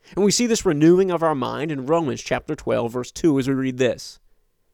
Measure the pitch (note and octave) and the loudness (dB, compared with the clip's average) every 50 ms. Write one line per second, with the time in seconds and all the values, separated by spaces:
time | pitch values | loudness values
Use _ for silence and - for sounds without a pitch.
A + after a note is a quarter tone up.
0 | _ - - E3+ G3+ G3+ - - A#3+ A#3 A3+ - - F#3+ D#3 C#3+ D3+ E3 F3+ F3+ | _ -8 -2 0 2 2 2 2 2 0 0 0 0 0 2 6 6 6 6 6
1 | G3 F#3 F3 D#3+ D#3+ D#3+ D#3 C3+ B2+ A#2 A#2 A#2+ C3 B2 D3+ C3+ B2+ C3+ D#3+ E3+ | 4 2 0 0 0 0 0 0 -4 -6 -6 -6 -6 -6 -6 -6 -4 -2 0 0
2 | E3 C3+ A#2 A2+ - - C3 B2 - - D3+ - - - A#2+ A#2 A#2 A#2 A2+ B2+ | 0 -2 -6 -6 -6 -6 -6 -4 -4 -6 -8 -6 -4 -2 -2 -2 -2 -2 -4 -6
3 | B2 - - - - E3 C#3 C3+ B2+ C#3 C3+ C3 C3 C3 B2+ B2+ C3 A#2 - - | -8 -10 -6 0 0 2 2 2 0 0 -2 -2 -2 -4 -2 0 0 0 -2 -4
4 | - - - - _ _ _ _ _ _ _ _ _ _ | -10 -18 -20 -20 _ _ _ _ _ _ _ _ _ _